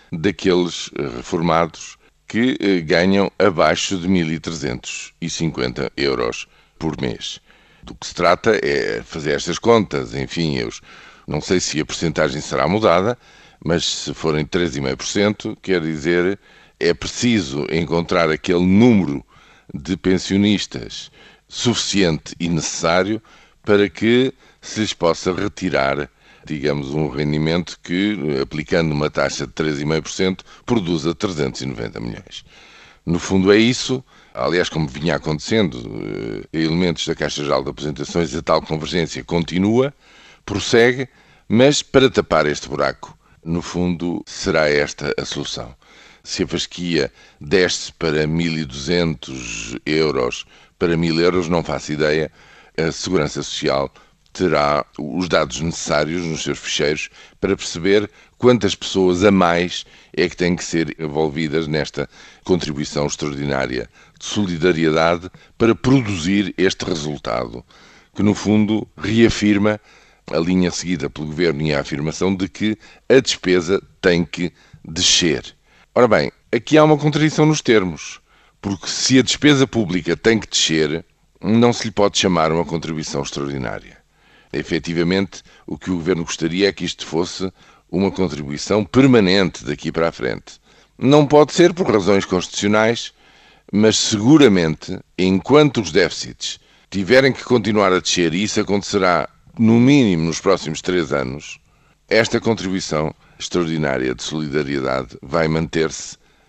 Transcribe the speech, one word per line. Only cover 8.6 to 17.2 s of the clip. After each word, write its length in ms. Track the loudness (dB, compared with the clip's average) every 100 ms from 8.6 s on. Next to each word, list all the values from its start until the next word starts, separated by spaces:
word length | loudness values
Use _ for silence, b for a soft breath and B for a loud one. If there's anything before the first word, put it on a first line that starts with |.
é 400 | 2 0 -2 -6
fazer 300 | -8 -8 -4
estas 260 | -2 -2 -2
contas, 560 | 4 4 4 -4 -6
enfim, 440 | -8 -6 -2 -2 -2
eu 120 | -4 -10 B B B B -8
não 140 | -6
sei 220 | 0 0
se 180 | 0 -4
a 60 | -6
porcentagem 560 | -4 -2 0 -2 -2
será 260 | -6 -2 0
mudada, 500 | 2 4 4 2 -4 b b b b
mas 220 | -2 -2 -2
se 280 | -6 -8
forem 320 | -6 -2 -2 -2
três 300 | -2 -2 -2
e 60 |
meio 160 | -4 -6
por 80 | -4
cento, 520 | 0 0 0 -8 -10
quer 180 | -2 -2
dizer, 580 | -2 -4 0 2 0 -4 b b b _
é 120 | -2
preciso 720 | 0 -6 -2